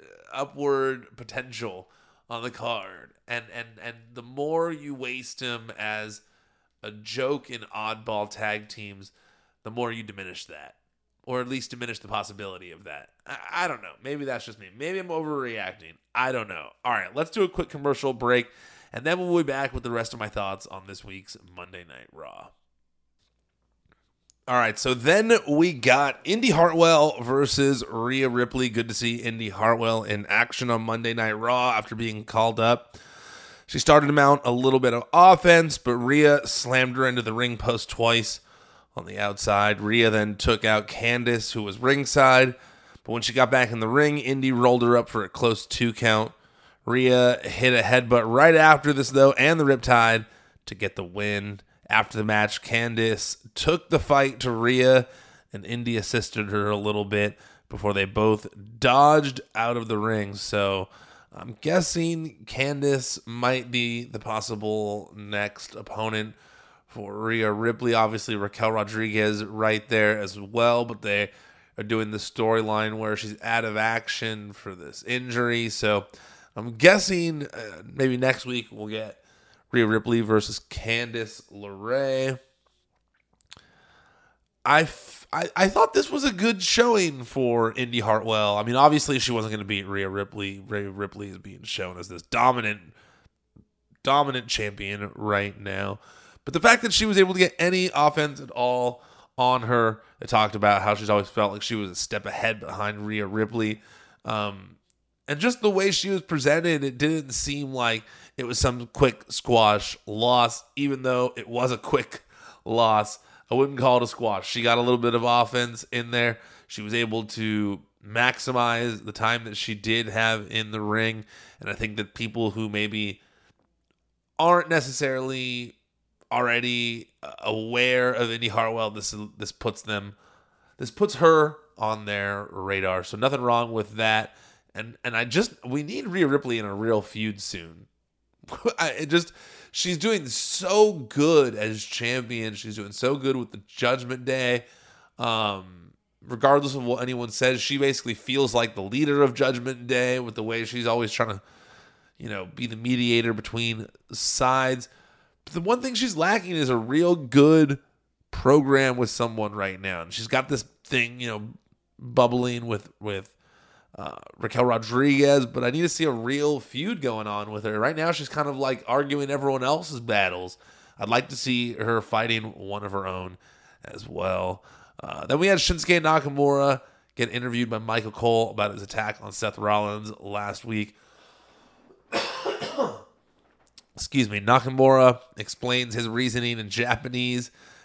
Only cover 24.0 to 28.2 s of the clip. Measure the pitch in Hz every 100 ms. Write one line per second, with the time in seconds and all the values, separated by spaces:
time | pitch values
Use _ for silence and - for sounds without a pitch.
24 | _ _ _ _ - 123 113 107 135 127
25 | 127 190 220 233 - 147 175 139 120 127
26 | 143 - 143 220 247 160 170 165 165 160
27 | 151 120 120 135 139 - 139 131 - 113
28 | 117 131